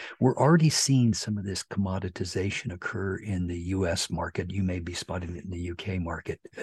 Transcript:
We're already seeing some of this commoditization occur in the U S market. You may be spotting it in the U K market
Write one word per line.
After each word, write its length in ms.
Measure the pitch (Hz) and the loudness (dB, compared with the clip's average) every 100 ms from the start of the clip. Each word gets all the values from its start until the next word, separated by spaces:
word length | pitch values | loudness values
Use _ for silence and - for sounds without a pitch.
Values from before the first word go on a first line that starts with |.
| - - | -10 2
We're 180 | 123 - | 2 6
already 320 | 135 170 160 | 6 8 6
seeing 440 | - - 135 120 | 4 4 6 6
some 240 | 101 - 104 | 4 0 -4
of 80 | 98 | -4
this 180 | 92 | -6
commoditization 1080 | - - 98 92 92 - 87 95 98 - - | -6 -2 0 0 -4 -4 -4 -2 -2 -2 -6
occur 440 | 87 - - 95 92 | -6 -6 -4 -2 -4
in 300 | 107 92 87 | -2 -2 -2
the 120 | 87 | -2
U 280 | 87 95 90 | -2 0 2
S 220 | 82 - | 0 -2
market. 420 | 82 85 - 90 | -4 -4 -4 -4
You 120 | 95 | 0
may 160 | 92 90 | 0 0
be 140 | 85 | -4
spotting 440 | 85 - 92 87 87 | -8 -6 -6 -6 -8
it 80 | 92 | -8
in 60 | |
the 80 | 87 | -6
U 160 | 87 85 | -6 -6
K 220 | - 92 | -4 -4
market 440 | 82 85 - - - - | -2 -6 -8 -10 -10 -12